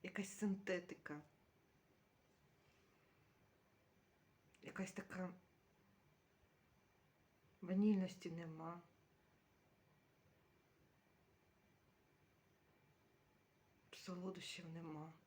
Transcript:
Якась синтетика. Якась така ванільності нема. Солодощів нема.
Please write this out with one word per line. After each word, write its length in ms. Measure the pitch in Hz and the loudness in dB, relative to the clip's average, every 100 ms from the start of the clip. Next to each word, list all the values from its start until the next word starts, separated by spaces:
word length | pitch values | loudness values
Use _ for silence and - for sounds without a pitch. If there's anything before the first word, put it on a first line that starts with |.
Якась 340 | 185 - 190 - | -4 -2 -2 2
синтетика. 840 | 208 196 190 180 180 - - 147 - - - - - - - - - - - - - - - - - - - - - - - - - - - - - - - - - - | 2 2 2 0 0 -10 -8 -8 -10 -20 -20 -20 -20 -20 -20 -20 -20 -20 -20 -20 -20 -20 -20 -20 -20 -20 -20 -20 -20 -20 -20 -20 -20 -20 -20 -20 -20 -20 -20 -20 -20 -14
Якась 300 | 135 - 185 | -10 -4 -4
така 420 | - - 185 180 180 - - - - - - - - - - - - - - - - - - - - - - | -4 -8 -4 -4 -6 -18 -20 -20 -20 -20 -20 -20 -20 -20 -20 -20 -20 -20 -20 -20 -20 -20 -20 -20 -20 -20 -10
ванільності 720 | 175 190 214 202 185 - 175 | 2 8 10 8 4 0 -6
нема. 500 | 165 165 160 165 175 - - - - - - - - - - - - - - - - - - - - - - - - - - - - - - - - - - - - - - - - - - - - - - - - - - - | -4 -6 -6 -6 -6 -12 -20 -20 -20 -20 -20 -20 -20 -20 -20 -20 -20 -20 -20 -20 -20 -20 -20 -20 -20 -20 -20 -20 -20 -20 -20 -20 -20 -20 -20 -20 -20 -20 -20 -20 -20 -20 -20 -20 -20 -20 -20 -20 -20 -20 -20 -20 -20 -20 -20 -16
Солодощів 800 | - - 180 185 180 - - 165 | -12 -6 -4 -2 -4 -6 -6 -6
нема. 440 | 165 165 151 160 160 | -6 -6 -6 -8 -12